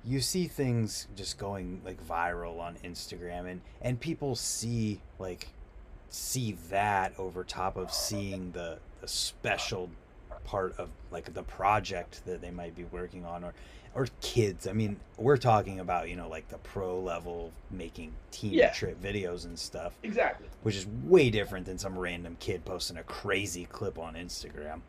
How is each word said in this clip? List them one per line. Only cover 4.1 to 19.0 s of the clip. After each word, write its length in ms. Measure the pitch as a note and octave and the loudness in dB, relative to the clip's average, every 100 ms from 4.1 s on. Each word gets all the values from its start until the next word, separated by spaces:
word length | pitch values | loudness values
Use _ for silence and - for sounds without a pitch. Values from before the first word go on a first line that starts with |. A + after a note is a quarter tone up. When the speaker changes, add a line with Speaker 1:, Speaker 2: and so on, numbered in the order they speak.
| D#3+ C#3 A#2+ | -2 0 0
Speaker 1:
see, 640 | - - A2+ A#2 A2 G2 - - | -2 -2 0 2 2 0 -8 -8
like, 300 | F#2+ F2 - - - - - - - | -6 -6 -10 -12 -16 -16 -16 -16 -12
see 420 | - - C3 A2+ F2+ E2 | -8 -2 0 0 -2 0
that 420 | G2 G#2 G2 F#2+ - | 4 6 6 4 0
over 260 | F#2+ F2+ | -4 -4
top 320 | F2+ - F#2 F#2+ | -6 -2 0 0
of 160 | F2+ | -2
seeing 600 | - - G#2 G2+ F#2+ F2+ | 0 0 0 -2 -2 -4
the, 260 | F2 E2+ D#2+ - - | -4 -6 -6 -12 -12
the 80 | - | -4
special 840 | - - - A#2+ G2 - G2 F2+ D#2+ - - - - | -2 -2 -2 0 2 0 -2 -4 -8 -18 -20 -14 -10
part 320 | - G2+ F#2 - | -2 0 0 -2
of, 120 | F2 - - | -8 -10 -10
like, 220 | E2+ E2 | -8 -6
the 80 | F2+ | -8
project 800 | F2+ - G2 G#2+ F#2 F2+ - - F#2+ | -8 2 6 6 4 -4 -4 -10 -6
that 140 | F2 | -6
they 100 | F2 | -6
might 260 | F2 E2+ E2+ | -6 -8 -8
be 80 | |
working 400 | E2+ F2 F2+ F2+ | -8 -6 -6 -6
on, 200 | F2 F2 | -6 -6
or, 100 | F2 - - - - | -8 -10 -16 -16 -8
or 140 | - C3 - | -2 -2 -2
kids. 460 | - B2 G#2 E2+ F#2+ | 2 4 4 2 -2
I 60 | |
mean, 260 | G#2+ G#2+ G#2 - - | 0 0 -2 -10 2
we're 180 | A2+ C#3+ | 6 8
talking 420 | B2 A2 F#2+ F#2+ | 8 6 6 -4
about, 300 | F2+ F2 E2 | 0 0 0
you 80 | F2 | -6
know, 120 | E2 | -6
like, 200 | D#2+ - | -8 -8
the 100 | E2 | -12
pro 400 | - G2+ F#2 F#2 | -6 -4 0 0
level 540 | F#2 E2+ E2+ E2+ E2 - - | 0 -2 -4 -6 -6 -10 -10
making 420 | F#2 E2+ - D#2+ - - | -8 -8 -8 -10 -12 -12
team 220 | - A2 | -6 2
Speaker 2:
Yeah. 160 | - - | 8 8
Speaker 1:
trip 280 | - G2 E2+ | 6 -2 -2